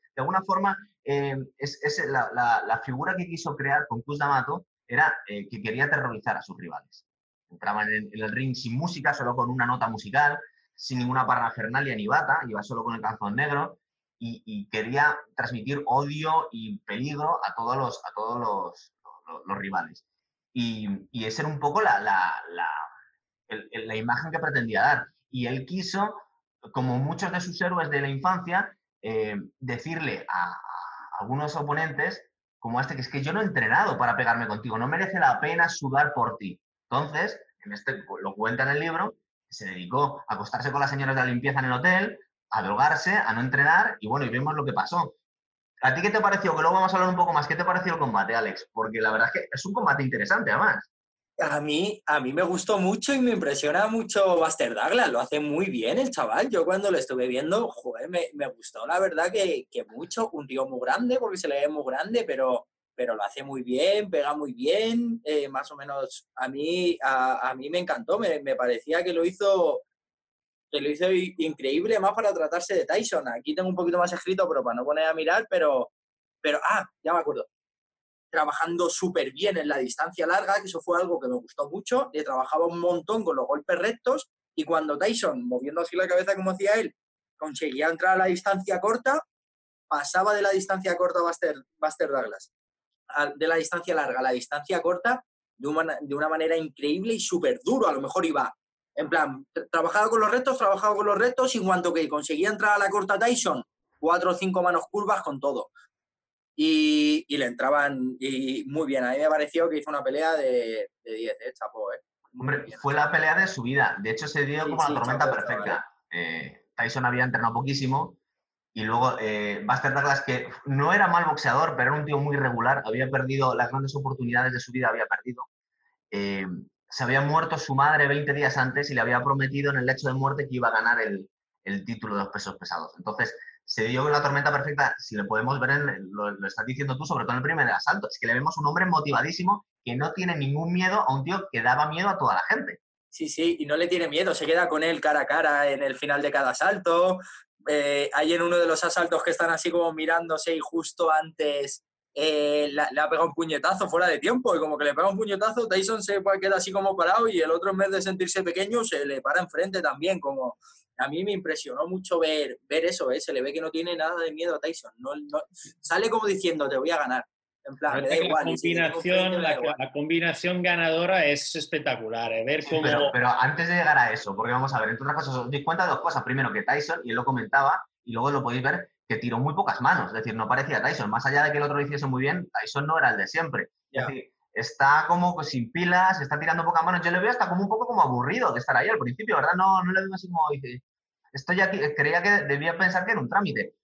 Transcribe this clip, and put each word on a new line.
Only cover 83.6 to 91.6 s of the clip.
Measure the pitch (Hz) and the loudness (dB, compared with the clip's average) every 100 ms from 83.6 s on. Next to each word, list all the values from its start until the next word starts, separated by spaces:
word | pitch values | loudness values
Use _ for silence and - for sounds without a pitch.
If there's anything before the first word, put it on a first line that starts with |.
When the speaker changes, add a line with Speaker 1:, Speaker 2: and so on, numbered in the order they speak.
| - 175 | 0 0
Speaker 2:
rectos, | 202 233 - 302 - _ _ - | 0 -2 0 -2 -4 _ _ -6
y | |
cuando | 156 165 156 143 | -2 0 0 0
Tyson, | 202 226 175 127 123 | 0 0 -2 -2 -4
moviendo | 127 135 160 | -4 -4 -4
así | 170 180 | -4 -2
la | 180 | 2
cabeza | 180 185 | 2 2
como | 196 185 | 0 -2
hacía | 185 196 220 | 0 2 2
él, | 220 - _ _ _ _ | 0 -6 _ _ _ _
conseguía | 156 131 151 131 156 | -10 -6 -4 0 0
entrar | 165 185 | 2 4
a | 185 | 4
la | 185 | 4
distancia | 180 202 190 190 180 | 2 0 0 0 0
corta, | 202 247 262 294 - _ _ _ _ _ - | 2 0 2 0 -2 _ _ _ _ _ -6
pasaba | 151 143 180 202 | -4 0 2 4
de | 208 | 4
la | 202 | 4
distancia | 190 190 190 185 175 | 2 0 -2 0 2
corta | 180 175 | 2 2
Buster, | 170 165 170 143 | 0 0 -2 -4